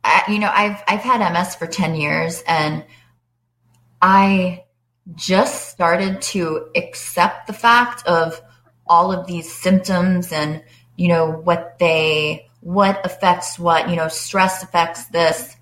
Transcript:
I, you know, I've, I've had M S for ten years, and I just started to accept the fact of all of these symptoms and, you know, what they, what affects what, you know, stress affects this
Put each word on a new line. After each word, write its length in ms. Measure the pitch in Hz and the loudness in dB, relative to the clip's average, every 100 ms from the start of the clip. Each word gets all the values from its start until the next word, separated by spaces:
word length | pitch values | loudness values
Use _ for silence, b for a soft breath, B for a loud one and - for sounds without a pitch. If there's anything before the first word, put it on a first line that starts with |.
I, 220 | - 170 202 | 2 2 2
you 100 | 208 | -2
know, 120 | 208 | 0
I've, 320 | - 208 202 - | 0 0 -4 -4
I've 120 | 202 | -2
had 200 | 247 240 | 0 0
M 160 | 190 170 | 2 0
S 200 | 185 - | -4 -6
for 100 | 170 | -8
ten 280 | - 165 | -2 -2
years, 480 | 160 147 160 165 170 - | -2 -2 -2 -2 -6 -2
and 380 | 160 151 156 - b b b _ _ _ _ _ _ _ _ | 0 0 -4 -10 b b b _ _ _ _ _ _ _ _
I 640 | 185 196 196 196 180 175 - _ _ _ - | 6 6 6 2 0 -6 -16 _ _ _ -20
just 540 | 160 - 185 277 - - | -12 0 2 2 -2 -12
started 540 | - 170 180 196 190 | -2 2 2 0 -4
to 480 | - 196 165 156 - | -6 -4 -2 -4 -4
accept 760 | - 170 - - - 175 - - | -6 -6 -14 -8 0 0 0 -14
the 40 | |
fact 540 | 202 233 240 233 - 180 | 0 4 4 2 -4 0
of 340 | 170 165 - b b b _ - | 2 0 -4 b b b _ 2
all 260 | 170 185 | 4 4
of 140 | 180 185 | -2 -6
these 260 | 170 160 | -10 -10
symptoms 800 | - 185 190 185 185 185 185 175 | -4 2 2 2 0 2 0 -2
and, 300 | 156 151 156 b b b - | -4 -4 -6 b b b -2
you 120 | 175 | 2
know, 220 | 170 160 | 2 0
what 480 | 160 170 170 - - | -2 0 -2 -2 0
they, 720 | 170 160 156 156 151 156 _ _ | 2 2 0 0 -2 -6 _ _
what 440 | 170 185 196 196 | -4 2 2 0
affects 540 | 180 - 185 175 - - | -6 -2 0 0 -2 -4
what, 300 | 170 165 - | 2 2 2
you 60 | 170 | -2
know, 120 | 160 | -4
stress 540 | - - 196 185 185 | -6 -6 0 0 -2
affects 420 | 185 175 170 - - | -4 0 0 -4 -6
this 480 | 170 160 156 - - | 0 0 0 -8 -18